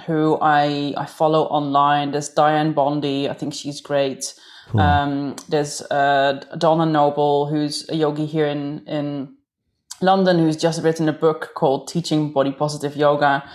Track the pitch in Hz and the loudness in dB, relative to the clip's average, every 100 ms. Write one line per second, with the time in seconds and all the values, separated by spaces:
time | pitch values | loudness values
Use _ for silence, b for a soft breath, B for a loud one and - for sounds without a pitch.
0 | - 160 156 151 156 147 147 143 143 - | -4 0 2 2 2 2 2 0 -4 -6
1 | 147 - 156 156 147 147 147 139 143 147 | -8 -2 2 2 0 -2 0 2 4 2
2 | 143 147 147 - 151 151 156 147 139 147 | 0 -4 -4 2 2 4 0 0 0 0
3 | 143 139 139 - 135 151 143 143 - 143 | -2 -2 -4 -6 -8 -8 -10 -12 -4 -2
4 | 139 123 - - B B B 110 147 147 | -2 -4 -12 -14 B B B 0 4 4
5 | 143 139 139 - - 156 147 - - 143 | 2 -2 -6 -8 -4 -2 -2 -6 -4 0
6 | 139 143 139 135 - 165 165 165 160 151 | 2 4 2 0 -6 -2 2 2 2 4
7 | 147 147 147 143 147 151 147 - - 160 | 2 2 0 2 0 -2 -4 -6 -6 -2
8 | 151 151 156 160 147 147 143 151 - 151 | -2 -2 -4 -2 -2 -2 -6 -10 -8 -6
9 | 147 143 135 - _ _ _ _ - - | -6 -6 -10 -14 _ _ _ _ -20 -2
10 | 185 196 185 175 160 156 165 160 160 160 | 2 4 4 4 2 2 -2 0 0 0
11 | 156 147 160 160 - - 151 135 - 175 | 0 2 0 0 -6 -2 0 0 -2 -6
12 | 170 156 147 139 139 135 147 147 147 143 | -2 -2 0 0 0 0 -4 -4 -6 0
13 | 147 143 143 139 - | 2 4 2 0 -4